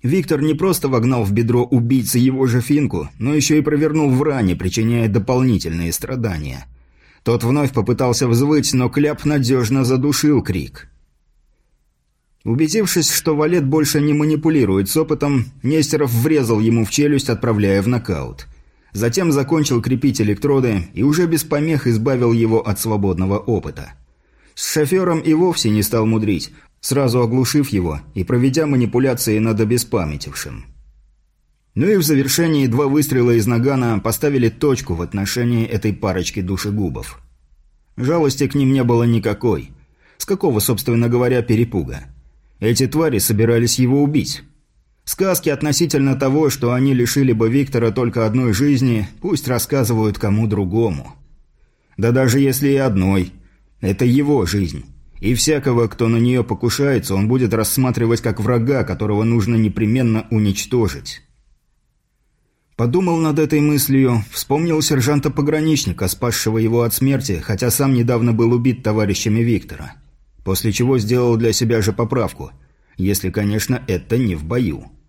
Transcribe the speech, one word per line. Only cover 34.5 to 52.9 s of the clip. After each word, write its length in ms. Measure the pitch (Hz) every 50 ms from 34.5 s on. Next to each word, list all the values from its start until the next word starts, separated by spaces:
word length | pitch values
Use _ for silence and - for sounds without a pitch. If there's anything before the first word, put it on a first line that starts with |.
| - - - 147 131 120 - - 90
в 60 | 82
отношении 640 | 87 82 - 98 98 98 - 120 120 120 120 117 113
этой 280 | 107 117 101 - 110 98
парочки 480 | - - 101 90 92 90 - - 107
душегубов. 800 | 95 90 98 92 - 104 104 107 101 87 67 58 55 - - - - _ _ _ _ _ _ _ _ _ _ _ _ _ _ -
Жалости 500 | 123 131 165 170 156 139 135 - 143 131
к 80 | -
ним 180 | 143 139 131 135
не 100 | 135 127
было 200 | 120 120 117 117
никакой. 680 | 120 117 113 - 113 104 - - 120 101 71 64 - - - _ _ _ _ _ _ _ _
С 80 | -
какого, 340 | - 196 190 - 170 123 107
собственно 500 | 101 - 123 101 - - 117 117 120 120
говоря, 320 | 120 123 123 123 127 123
перепуга? 640 | 117 - 113 107 120 117 - 98 76 65 60 - - - - - - - _ _ _ _ _ _
Эти 280 | 98 110 117 101 135 123
твари 320 | - 151 165 160 131 104
собирались 580 | - - 113 101 113 117 117 117 120 117 - -
его 240 | 127 123 135 143
убить. 420 | 147 143 151 147 - - - - - - _ _ _ _ _ _ _ _ _ _ _
Сказки 460 | - - - 190 190 180 - - 160
относительно 640 | 143 139 151 151 139 - 175 151 - 143 135 139 135
того, 340 | 135 139 135 135 151 160 143
что 240 | 127 - - 120 123
они 200 | 123 131 139 135
лишили 380 | 123 120 120 - 143 139 131
бы 180 | 117 110 113 113
Виктора 420 | 117 139 143 135 - 123 117 113
только 340 | 101 123 127 120 98 120 113
одной 280 | 110 104 127 127 120 104
жизни, 540 | 95 139 147 143 127 131 127 117 110 104 92 - -
пусть 260 | - 180 190 139 - -
рассказывают 720 | 127 117 - - 147 139 127 104 120 110 110 107 101 -
кому 300 | - 104 98 107 113 110
другому. 680 | 104 101 101 90 92 113 117 110 87 69 64 - - - - - - - - _ _ _ _ _ _ _ _ _ _ -
Да 140 | 98 117
даже 280 | 120 131 131 127 113 139
если 300 | 139 139 123 135 139 139
и 80 | 139 135
одной. 560 | 135 131